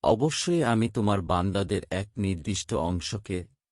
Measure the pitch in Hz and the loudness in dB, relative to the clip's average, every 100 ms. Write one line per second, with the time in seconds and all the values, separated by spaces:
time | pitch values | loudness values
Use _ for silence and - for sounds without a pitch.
0 | - 110 151 - - 170 120 113 113 113 | 2 4 2 0 0 2 2 2 2 2
1 | 104 101 85 87 95 98 92 101 - 92 | 2 2 2 0 2 0 0 -2 -2 -4
2 | 104 - 98 87 92 95 - 104 82 90 | -4 -4 -2 -2 -4 -4 -2 -2 0 -2
3 | - 104 - 90 90 _ _ | -4 -8 -6 -6 -8 _ _